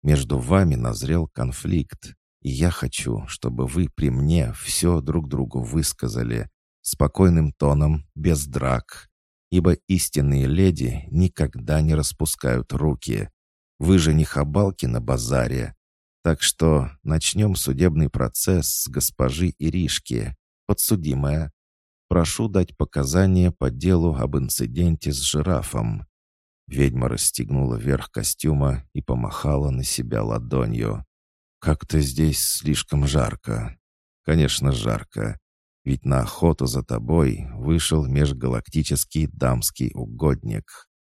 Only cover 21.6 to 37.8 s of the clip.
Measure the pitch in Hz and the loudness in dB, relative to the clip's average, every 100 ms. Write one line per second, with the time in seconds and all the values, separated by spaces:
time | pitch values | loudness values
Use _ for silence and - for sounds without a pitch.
21.6 | _ _ _ _ _ 90 80 - 110 - | _ _ _ _ _ 0 0 -2 0 0
22.6 | - - 76 73 67 87 95 92 90 - | 0 -2 -4 -2 0 4 4 6 4 2
23.6 | 65 60 85 87 85 67 60 69 - - | -4 0 2 4 2 0 -2 -2 -2 -4
24.6 | 58 64 87 78 71 69 - 76 82 76 | -4 0 2 2 -2 -2 -2 0 0 0
25.6 | - 57 55 50 - _ _ _ _ _ | -2 -4 -4 -4 -10 _ _ _ _ _
26.6 | - 69 69 62 60 57 - - 55 67 | -10 0 2 2 -2 0 -2 -2 -2 0
27.6 | 67 57 62 65 - 57 57 - - 73 | 0 -2 0 -2 -4 -8 -6 -2 0 2
28.6 | 69 65 - - - 62 57 - 73 71 | 0 0 -6 -8 -4 -4 -4 -4 0 0
29.6 | 73 64 64 - 60 57 53 55 58 65 | 0 -2 -4 -6 -4 -2 -2 -4 -2 -2
30.6 | 57 57 53 53 - _ _ _ _ _ | 0 -2 -4 -6 -10 _ _ _ _ _
31.6 | - 76 - 78 69 64 78 71 - - | -2 -2 0 0 2 2 2 2 -2 -2
32.6 | 73 73 - 73 71 73 57 57 - 57 | -2 -2 0 0 2 2 0 -4 -6 -6
33.6 | 55 - _ _ _ _ - 82 69 - | -6 -12 _ _ _ _ 0 2 2 2
34.6 | 69 62 55 53 - 53 53 53 _ _ | 0 0 -2 -4 -6 -8 -6 -8 _ _
35.6 | _ _ 69 65 65 65 58 - 85 76 | _ _ -4 -4 0 0 0 2 2 2
36.6 | 64 64 60 57 57 82 69 52 65 - | 0 -2 -4 -6 0 2 2 0 -8 -8
37.6 | 67 82 | 0 0